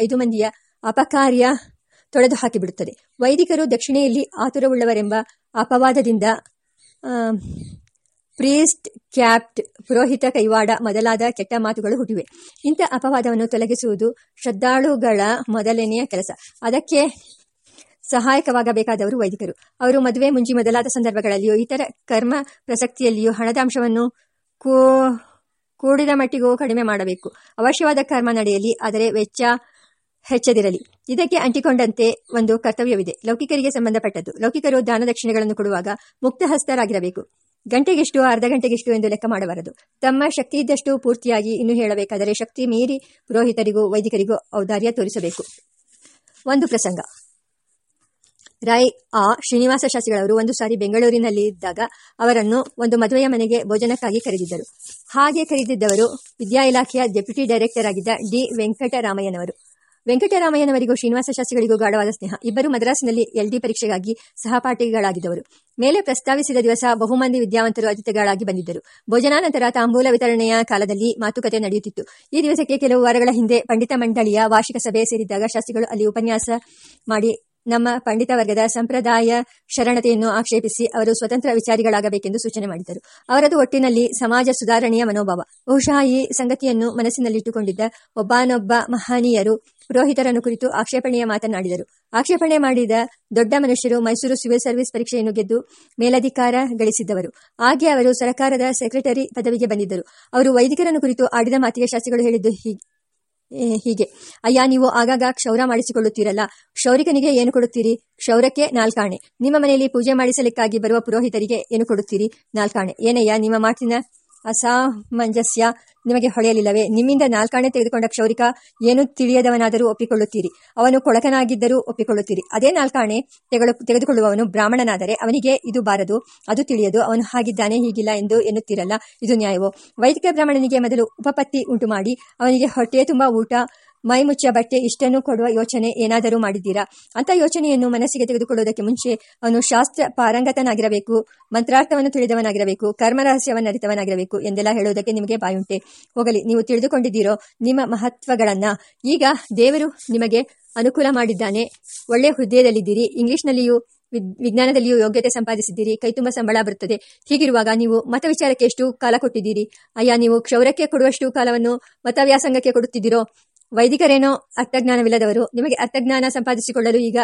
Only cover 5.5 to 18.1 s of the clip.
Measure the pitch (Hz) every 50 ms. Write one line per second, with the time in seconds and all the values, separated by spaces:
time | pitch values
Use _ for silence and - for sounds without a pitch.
5.5 | _ 330 269 - - 247 254 262 254 277 233 233 226 214 196 220 226 - - _
6.5 | _ _ _ _ _ _ _ _ _ _ - 262 247 240 226 226 220 196 - -
7.5 | - - - - - - _ _ _ _ _ _ _ _ _ _ _ - 247 269
8.5 | 277 294 320 311 - - _ - - - _ _ - 262 240 226 226 233 233 -
9.5 | _ - 214 - _ _ - _ 254 233 247 254 277 240 - 254 - 269 214 220
10.5 | 220 220 214 208 226 - 233 214 196 214 220 226 226 214 233 240 240 - 196 -
11.5 | 240 233 220 214 220 226 202 208 233 247 262 196 220 185 139 - _ - - -
12.5 | _ _ - 285 311 - 370 - 262 254 - 269 269 254 226 247 233 220 226 226
13.5 | - 220 226 214 240 247 - 233 208 180 214 233 240 - _ _ _ _ - 254
14.5 | 220 196 233 247 254 262 262 311 285 240 226 240 220 202 196 208 226 247 262 -
15.5 | 214 220 208 220 233 226 226 214 220 233 262 269 - 180 185 - - - - -
16.5 | _ _ - 233 226 294 - - 320 285 285 320 - - _ - - _ _ _
17.5 | _ _ _ _ _ - - _ _ _ - -